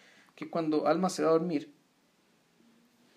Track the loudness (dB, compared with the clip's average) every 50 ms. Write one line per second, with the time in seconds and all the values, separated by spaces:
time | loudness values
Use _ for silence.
0 | -20 -20 -20 -20 -20 _ _ -14 -12 -8 -6 -4 -2 0 0 0 2 2 2 2
1 | 0 -2 -2 0 2 2 4 2 2 0 -4 -4 -6 -8 -16 _ _ _ _ _
2 | _ _ _ _ _ _ _ _ _ _ _ _ _ _ _ _ _ _ _ _
3 | _ _ _